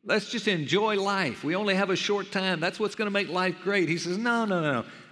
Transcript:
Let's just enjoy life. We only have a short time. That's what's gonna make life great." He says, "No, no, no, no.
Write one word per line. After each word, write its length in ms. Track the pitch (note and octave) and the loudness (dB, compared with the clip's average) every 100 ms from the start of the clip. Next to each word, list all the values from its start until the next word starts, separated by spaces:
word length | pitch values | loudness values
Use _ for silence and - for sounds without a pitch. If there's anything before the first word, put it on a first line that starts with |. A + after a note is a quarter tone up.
Let's 260 | G#3 A3 G#3 | 0 -2 0
just 200 | A#3 G#3+ | -2 0
enjoy 520 | G3 C#3 F#3+ G#3+ G#3 | 0 2 2 2 2
life. 440 | G3 G3 D#3 G#2 | 0 0 0 -2
We 100 | C#3+ | -2
only 220 | F3+ G#3 F#3+ | 0 2 2
have 140 | G3 | 2
a 60 | F#3 | 0
short 360 | - G3+ G3 | 0 -2 0
time. 260 | G3 F#3+ E3+ | -2 0 0
That's 220 | F3 G3 | -2 0
what's 160 | G#3 - | -4 -2
gonna 160 | G#3+ | -2
make 160 | G3 F3 | 0 0
life 320 | F3+ F#3 - | 0 0 0
great." 260 | F#3+ G3+ D#3+ | 0 2 2
He 100 | E3+ | 0
says, 200 | D#3 F#3 | -2 -2
"No, 260 | A#3+ A#3 | 0 2
no, 160 | A3 F3+ | 2 2
no, 220 | D3+ B2 | 2 0
no. 60 | - - - | -4 -14 -12